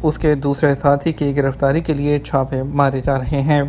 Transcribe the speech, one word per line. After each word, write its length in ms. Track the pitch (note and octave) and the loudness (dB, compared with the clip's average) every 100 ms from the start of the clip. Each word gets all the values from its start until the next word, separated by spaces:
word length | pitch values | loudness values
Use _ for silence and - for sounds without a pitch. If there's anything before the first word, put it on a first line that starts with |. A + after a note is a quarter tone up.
उसके 300 | D#3 - D#3 D3 | -2 0 0 2
दूसरे 380 | C#3 C#3 D3 C3+ | 0 0 0 2
साथी 360 | C#3+ C#3+ E3 | 2 2 0
की 200 | - C#3+ | -2 -2
गिरफ्तारी 480 | C#3 C3+ C3+ C#3 D#3 | 0 -2 0 0 0
के 120 | E3 | 0
लिए 240 | C#3+ C#3+ D3 | -2 0 -2
छापे 420 | - C3+ C3+ C3 | 0 -2 0 -4
मारे 360 | C3+ C#3+ C#3 C3 | -2 0 0 0
जा 160 | C3+ C3+ | -2 -2
रहे 240 | B2 C#3+ | -2 -2
हैं। 200 | C#3 D3 | 2 2